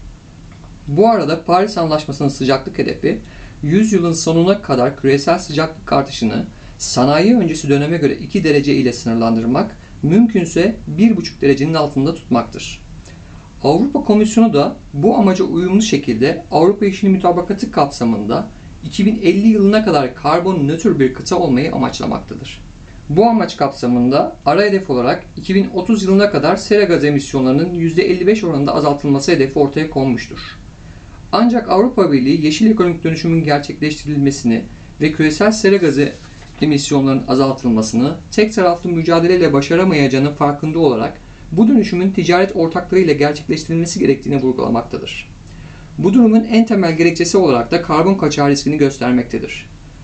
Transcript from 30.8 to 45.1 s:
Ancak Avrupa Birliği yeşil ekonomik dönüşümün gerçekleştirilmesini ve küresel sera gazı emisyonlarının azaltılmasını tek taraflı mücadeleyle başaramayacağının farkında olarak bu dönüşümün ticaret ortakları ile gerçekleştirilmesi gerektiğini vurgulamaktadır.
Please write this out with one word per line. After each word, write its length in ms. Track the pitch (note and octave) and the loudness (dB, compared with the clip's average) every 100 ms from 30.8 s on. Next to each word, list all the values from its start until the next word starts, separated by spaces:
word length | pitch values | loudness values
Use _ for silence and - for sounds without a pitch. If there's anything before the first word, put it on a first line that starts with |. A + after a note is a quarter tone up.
| - - - - - | -20 -20 -20 -20 -6
Ancak 380 | F#3+ A#3+ A#3 - | 0 0 0 0
Avrupa 420 | F#3 B3 A3+ E3+ | 0 2 2 2
Birliği 320 | C#3 C3 E3 | 2 2 0
yeşil 260 | D3+ - A3 | 0 2 2
ekonomik 340 | G#3+ F3 E3 | 2 0 -2
dönüşümün 400 | D#3+ D#3 E3+ E3 | -4 -2 0 0
gerçekleştirilmesini 1200 | D3+ C#3+ - C#3+ D3+ D3+ D3 C#3+ C#3 C#3 A#2+ A2+ - - - - | 2 0 -2 -6 -4 -4 -4 0 0 0 0 0 -4 -16 -18 -4
ve 120 | D3+ | -2
küresel 400 | D#3 D#3 - G#3 | 0 0 2 0
sera 240 | A3 G3 G3 | 2 2 4
gazı 360 | D#3+ C3 C#3+ - - - - - | 2 0 -2 -4 -18 -20 -18 -4
emisyonlarının 600 | D3+ C#3 - C#3+ C3+ C3 A2 | 0 0 0 0 2 0 0
azaltılmasını 880 | B2+ C3+ C3 B2 A2 A2 A2+ C#3 E3 - | 0 0 0 0 0 0 0 -2 -4 -4
tek 220 | - A3 | 0 0
taraflı 360 | G3+ F3+ E3+ F3 | 2 0 0 -2
mücadeleyle 600 | E3 E3 E3+ E3+ F3+ D#3+ | -2 0 2 2 2 2
başaramayacağının 800 | C#3 C#3 E3 F#3+ D3+ C3+ C3+ C#3+ | 2 2 2 2 2 2 2 0
farkında 460 | C#3+ D3 C#3+ D#3 E3 | 0 -2 -2 -2 0
olarak 360 | D3 A2 C#3+ - - - - | 2 0 -4 -8 -20 -20 -4
bu 160 | E3 A3+ | 2 4
dönüşümün 420 | B3 - F3+ F#3+ | 4 2 0 -2
ticaret 460 | F#3+ E3+ F3 F#3+ D3+ | 0 2 2 2 0
ortakları 440 | D#3+ F3+ - F#3 | -2 -2 0 2
ile 120 | E3+ | 2
gerçekleştirilmesi 840 | C#3 D3 D3 - D#3 - E3 E3 - | 2 0 -2 -6 -6 -4 -2 -2 0
gerektiğini 440 | - C3 - C#3 | 0 0 -2 -2
vurgulamaktadır. 840 | B2+ B2+ B2 A#2 - - - | 0 -2 -2 -2 -4 -8 -10